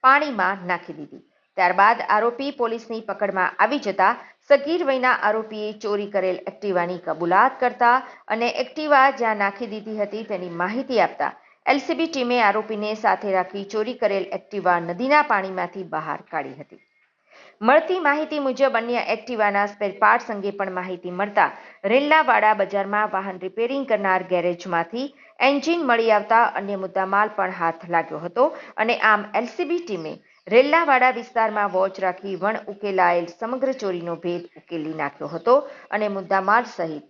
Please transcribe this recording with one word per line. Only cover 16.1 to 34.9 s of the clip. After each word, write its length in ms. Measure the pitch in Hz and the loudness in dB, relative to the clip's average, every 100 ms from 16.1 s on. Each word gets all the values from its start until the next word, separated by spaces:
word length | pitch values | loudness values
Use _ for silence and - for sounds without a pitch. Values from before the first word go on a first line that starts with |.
| 156 - | -10 -8
કાઢી 300 | 160 - 165 | -8 -8 -12
હતી. 180 | 147 - _ _ _ _ _ - - _ | -20 -20 _ _ _ _ _ -20 -20 _
મળતી 360 | 220 294 320 370 | 4 4 4 0
માહિતી 400 | 302 294 311 302 | 0 0 -2 -2
મુજબ 360 | 269 254 269 | -2 2 2
અન્ય 240 | 226 233 240 - | 2 -2 -4 -2
એક્ટિવાના 580 | 226 226 233 208 202 208 | -4 -4 0 0 2 -2
સ્પેર 240 | 208 202 196 | -2 -6 2
પાર્ટ્સ 320 | 214 233 - | 4 4 0
અંગે 200 | 208 196 | -6 -6
પણ 220 | 202 196 | -6 -6
માહિતી 380 | 185 185 180 180 | -6 -6 -8 -8
મળતા 400 | 180 202 202 151 - - - | -4 -2 2 0 0 -20 -8
રેલ્લાવાડા 680 | 196 247 294 311 262 214 214 | 0 2 4 4 4 4 4
બજારમાં 560 | 202 190 196 196 208 214 | 2 0 -2 -2 -2 -2
વાહન 260 | 190 196 185 | -2 -6 -8
રિપેરિંગ 460 | 185 220 233 269 262 | -10 -4 -4 -2 -2
કરનાર 340 | 214 196 185 | 0 2 0
ગેરેજમાંથી 920 | 175 180 175 175 190 170 165 233 277 _ - - | 0 0 0 -2 -2 -2 -2 -6 -8 _ -20 0
એન્જિન 460 | 277 285 311 339 285 | 2 2 0 0 2
મળી 240 | 233 226 | 2 4
આવતા 340 | 208 208 226 | 2 4 4
અન્ય 320 | 233 - 196 196 | 4 0 -6 -6
મુદ્દામાલ 540 | 190 190 190 196 208 208 | -4 -4 0 0 0 -2
પણ 160 | 185 180 | -4 -2
હાથ 320 | 165 165 170 | -4 -4 -2
લાગ્યો 280 | 170 165 151 | -2 -2 -8
હતો 380 | 170 202 285 - - - | -8 0 0 0 -12 -4
અને 220 | 226 240 | -2 2
આમ 260 | 214 208 208 | 4 4 2
એલ 100 | 202 | -4
સી 200 | 240 - | -4 -6
બી 140 | 302 349 | -4 -4
ટીમે 400 | - 185 156 - _ _ - | -4 -8 -8 -12 _ _ 2
રેલ્લાવાડા 600 | 220 285 320 320 254 254 | 4 6 4 4 4 4
વિસ્તારમાં 640 | 240 226 233 220 208 202 | 0 -4 -2 0 0 0
વોચ 280 | 180 190 190 | 0 0 0
રાખી 340 | 190 180 202 185 | -4 -4 -8 -4
વણ 200 | 196 226 - | -4 -4 -8
ઉકેલાયેલ 580 | 202 208 190 175 175 170 - | -8 -4 2 4 2 -2 -10
સમગ્ર 320 | 226 254 269 | -8 -4 -2
ચોરીનો 420 | 254 202 175 170 | -2 -6 -6 -6
ભેદ 260 | 165 175 175 | -6 -6 -6
ઉકેલી 540 | 175 - _ 170 151 | -8 -20 _ -8 -8